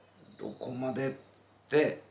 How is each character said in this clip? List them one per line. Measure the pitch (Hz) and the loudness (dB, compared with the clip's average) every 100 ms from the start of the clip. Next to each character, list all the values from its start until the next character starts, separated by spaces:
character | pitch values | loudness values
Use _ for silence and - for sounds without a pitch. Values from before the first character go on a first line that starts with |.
| - - - - | -20 -20 -20 -12
ど | - | -10
こ | - - | -8 -8
ま | 127 131 | -4 -4
で | 123 135 | -2 -2
っ | 135 - - - - - | -4 -12 -20 -20 -20 2
て、 | 147 139 - - | 4 4 2 -12